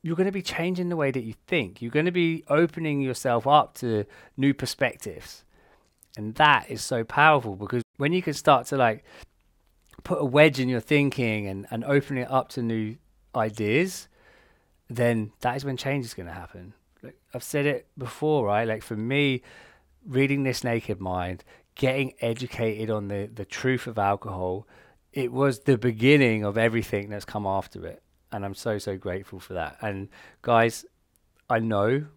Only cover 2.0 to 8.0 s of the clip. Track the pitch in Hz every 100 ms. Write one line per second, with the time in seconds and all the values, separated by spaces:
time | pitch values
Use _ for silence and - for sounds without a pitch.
2 | 170 175 165 165 - 147 170 - 160 143
3 | 135 123 131 117 123 147 - - 123 107
4 | 101 - - - 139 135 120 - 127 -
5 | 104 80 - - _ _ _ _ _ _
6 | _ - 107 110 151 135 - 120 - 127
7 | 113 - 156 147 117 95 101 123 - -